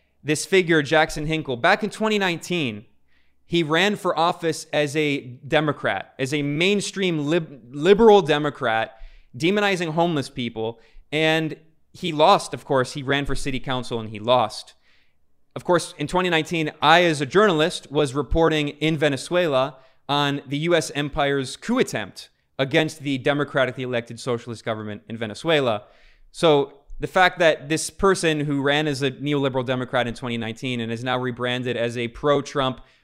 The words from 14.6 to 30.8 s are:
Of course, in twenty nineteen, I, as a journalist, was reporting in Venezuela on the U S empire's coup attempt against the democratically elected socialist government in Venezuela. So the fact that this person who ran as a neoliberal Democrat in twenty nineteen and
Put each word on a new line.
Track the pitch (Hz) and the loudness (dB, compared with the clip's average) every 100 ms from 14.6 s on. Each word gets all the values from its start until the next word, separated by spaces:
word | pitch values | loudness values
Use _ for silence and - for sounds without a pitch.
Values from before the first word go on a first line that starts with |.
| - - _ _ _ _ _ _ _ - | -18 -20 _ _ _ _ _ _ _ -8
Of | |
course, | - 175 - - | 0 0 0 -6
in | 147 | -4
twenty | 180 180 | 0 2
nineteen, | 165 156 170 156 - | 0 0 -2 -4 0
I, | 143 165 | 4 6
as | 175 151 | 6 2
a | 143 | 0
journalist, | 175 214 160 160 - - | 4 4 4 0 -2 -4
was | 139 147 131 | -2 0 -2
reporting | 139 165 165 156 147 | -2 2 4 2 -2
in | 143 156 160 | -2 -2 0
Venezuela | 147 135 - 175 175 131 135 - _ _ - | 0 0 -2 0 2 2 0 -4 _ _ -4
on | 143 143 143 - | 0 0 -2 -4
the | 143 | -4
U | 165 | 2
S | 170 156 139 | 2 0 -4
empire's | 147 143 143 143 131 - | -4 -2 0 0 -4 -8
coup | - 247 | -2 0
attempt | 226 127 98 - - _ _ - | 0 -4 -8 -14 -20 _ _ -6
against | 135 156 156 - | 0 2 0 -2
the | 139 139 | -4 -2
democratically | 127 143 143 147 127 120 | 0 -2 -2 0 0 -2
elected | 127 120 117 117 | -6 -6 -6 -8
socialist | - 120 120 113 - | -6 -6 -6 -10 -8
government | 110 107 104 - | -8 -8 -12 -12
in | 113 | -10
Venezuela. | 113 101 160 156 131 107 - _ - _ - | -10 -6 0 2 2 -2 -6 _ -20 _ -20
So | - 170 147 139 - - - | 0 4 4 2 -6 -16 -10
the | 147 | -2
fact | 190 180 180 | 2 2 4
that | 170 156 139 | 2 2 -2
this | 156 - | -4 -4
person | - 196 185 170 151 | 0 0 2 0 0
who | 147 143 | -2 -2
ran | 139 143 156 | 0 0 0
as | 135 | -2
a | 139 | -4
neoliberal | 120 139 147 139 127 | -4 -2 0 0 -2
Democrat | 123 127 127 131 120 | -2 -4 -2 -2 -2
in | 107 | -4
twenty | 127 117 | -6 -6
nineteen | 110 110 135 | -6 -6 -6
and | 123 | -6